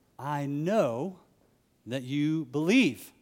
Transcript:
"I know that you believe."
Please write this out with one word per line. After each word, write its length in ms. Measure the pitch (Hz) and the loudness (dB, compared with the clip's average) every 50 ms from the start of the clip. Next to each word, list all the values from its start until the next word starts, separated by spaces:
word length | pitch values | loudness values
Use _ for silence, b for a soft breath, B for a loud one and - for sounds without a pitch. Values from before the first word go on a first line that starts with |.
| _ _ _ - | _ _ _ -10
"I 260 | 127 143 147 143 143 | -6 -6 -4 -4 -4
know 760 | 139 143 147 156 180 214 220 170 127 113 123 151 190 180 - - _ _ _ _ _ _ _ _ _ _ _ _ | -4 -4 -2 0 2 2 4 2 2 0 -2 -4 -6 -8 -12 -20 _ _ _ _ _ _ _ _ _ _ _ _
that 160 | 110 123 139 | -8 -8 -6
you 420 | 127 127 143 147 147 156 160 160 147 | -6 -4 -2 0 0 0 0 -2 -4
believe." 680 | 123 127 147 156 175 226 269 233 147 110 - - - - _ | -4 -2 0 2 4 6 6 6 4 0 -4 -10 -18 -20 _